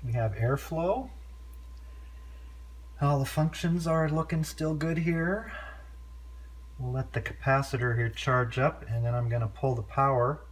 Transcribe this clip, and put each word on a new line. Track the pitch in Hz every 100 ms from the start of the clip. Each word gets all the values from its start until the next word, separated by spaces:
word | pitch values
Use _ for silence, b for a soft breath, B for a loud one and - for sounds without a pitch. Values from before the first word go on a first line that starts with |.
We | 127
have | 117 110
airflow. | 101 117 139 - 165 175 233 262 - - - - - - - B B B B B B B B B - - -
All | 143 143
the | 135
functions | - 156 - 175 170 165
are | 160 160
looking | 151 160 165
still | 156 - 156
good | 156 160 165
here. | 165 165 165 202 226 B B B B B - - - - - - - -
We'll | 123
let | 127 135
the | -
capacitor | - - - 135 139 127 123 120
here | 117
charge | - - 127 123 123
up, | 139 - -
and | 113 117
then | 120
I'm | 120
gonna | 117 113
pull | - 135 120
the |
power | 107 - 139 135 123 151 -